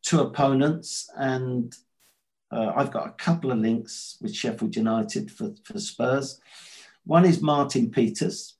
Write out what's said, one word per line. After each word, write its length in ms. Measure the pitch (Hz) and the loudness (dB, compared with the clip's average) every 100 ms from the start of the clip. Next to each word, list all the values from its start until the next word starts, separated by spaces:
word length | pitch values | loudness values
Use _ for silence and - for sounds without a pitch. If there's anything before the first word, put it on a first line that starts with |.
to 160 | - 160 | 2 2
opponents, 880 | 113 - 139 135 147 165 - - - - | 2 2 2 4 2 0 -6 -12 -12 -4
and, 580 | 135 131 127 127 120 - _ _ _ _ _ _ _ | -2 -2 -2 -4 -4 -8 _ _ _ _ _ _ _
uh, 220 | 117 110 - | -4 -2 0
I've 140 | 139 | 0
got 160 | - 73 | -2 -8
a 60 | |
couple 380 | - - 170 135 | -6 0 0 0
of 80 | 120 | 0
links 600 | 110 113 - - - - | 2 0 -4 -14 -16 -12
with 140 | 107 | -10
Sheffield 420 | - 123 107 110 - | -6 -6 -4 -4 0
United 540 | 113 113 107 - 107 | 0 0 -2 -4 -8
for, 240 | - 107 - | -8 -10 -10
for 140 | - 104 | -14 -10
Spurs. 600 | - - 123 131 135 - _ - - - - _ | -10 -4 0 0 -2 -12 _ -20 -20 -20 -20 _
One 200 | - 160 | 2 6
is 160 | 180 165 | 6 6
Martin 500 | 151 147 135 139 113 | 2 2 2 2 0
Peters. 680 | - 113 - 98 - - - | 2 0 0 -4 -4 -14 -20